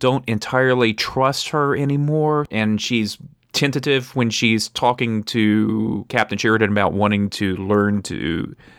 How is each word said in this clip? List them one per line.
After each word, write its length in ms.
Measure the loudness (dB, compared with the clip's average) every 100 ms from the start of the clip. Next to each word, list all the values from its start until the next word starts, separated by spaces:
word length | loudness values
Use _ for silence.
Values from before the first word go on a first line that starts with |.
don't 280 | 0 0 0
entirely 680 | -4 -2 0 2 4 2
trust 560 | 0 -4 -2 0 -2 -4
her 260 | -2 0 0
anymore, 680 | 0 0 0 0 0 0 -2
and 300 | -2 0 0
she's 360 | 0 0 -2 -6 -16 -20 _
tentative 600 | -2 0 0 0 0 -2 -2
when 140 | 0
she's 380 | 2 2 2 0
talking 540 | -2 -2 0 -2 -2
to 840 | -2 0 2 4 2 0 -2 -4 -2
Captain 280 | -2 0 0
Sheridan 340 | 0 2 2
about 220 | 2 2
wanting 360 | 2 2 2 0
to 240 | -2 -4 -2
learn 460 | 0 2 2 0
to 520 | -2 -4 -4 -2 -4 -10 -20